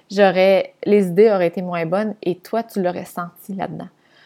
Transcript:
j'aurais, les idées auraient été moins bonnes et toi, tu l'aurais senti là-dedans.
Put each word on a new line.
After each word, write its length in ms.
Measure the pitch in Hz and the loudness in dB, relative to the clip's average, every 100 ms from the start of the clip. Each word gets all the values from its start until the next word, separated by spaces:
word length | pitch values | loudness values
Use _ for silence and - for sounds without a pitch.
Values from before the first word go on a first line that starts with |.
| - | -8
j'aurais, 640 | 196 196 180 190 190 - - | 2 2 4 4 4 0 -6
les 240 | - 208 185 | 0 2 2
idées 240 | 170 220 | 4 4
auraient 160 | 196 175 | 4 0
été 140 | 175 | -2
moins 240 | 180 175 160 | -8 -6 -4
bonnes 300 | 185 214 208 | -4 -4 -6
et 140 | - 175 | -6 -6
toi, 280 | - 220 | -6 -8
tu 180 | 233 208 | -6 -4
l'aurais 240 | 180 180 175 | -4 -4 -10
senti 480 | - 175 _ - | -12 -12 _ -14
là-dedans. 340 | 196 180 156 180 _ _ _ | -10 -8 -10 -16 _ _ _